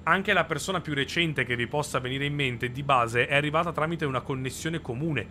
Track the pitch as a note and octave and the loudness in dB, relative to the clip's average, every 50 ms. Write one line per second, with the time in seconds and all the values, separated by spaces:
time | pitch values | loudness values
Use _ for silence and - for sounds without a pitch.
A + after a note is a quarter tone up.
0 | - D#3+ E3 F#3 F#3+ G3+ G3+ F3+ E3 - D#3+ C#3+ - - F#3+ F3+ - - D3 C#3 | 4 4 2 2 4 2 4 4 4 2 0 -4 -2 -2 -4 -4 -2 -2 -2 -2
1 | C#3 C3 - E3+ E3+ E3 D3 C3+ C3 A#2 B2 A#2+ A#2+ A#2 - D3 D3 - - C3+ | -2 0 0 0 0 0 2 0 0 0 0 -2 -2 -2 -2 -4 -4 0 -2 -2
2 | A#2+ B2 C3 C3+ C#3+ C#3+ D3 C#3+ C#3+ C3 A#2+ A2+ B2+ B2 B2 C3 C#3+ C#3 C#3 B2+ | -2 -2 -4 -2 -2 -2 -2 0 0 -2 -2 -2 -4 -4 -4 -6 0 2 4 4
3 | A#2 A2+ A2+ A#2+ B2 D3+ D3 C#3+ D3 D3 D3 D#3+ F3 F3 D3+ - D3 D#3+ E3+ D#3 | 4 4 4 2 2 4 4 2 2 4 2 2 0 2 0 -2 0 0 0 -2
4 | D#3+ C#3+ C3 B2 - - C#3+ C3 C3 C3 A#2 - - D#3+ E3+ D#3+ - - A#2+ A#2 | -2 -2 -2 -2 -2 -2 -4 -4 -4 -6 -6 -4 -4 -4 -4 -4 -4 -4 -4 -2
5 | D3+ E3+ D3+ B2 G2 E2 | -2 0 0 -2 -2 -4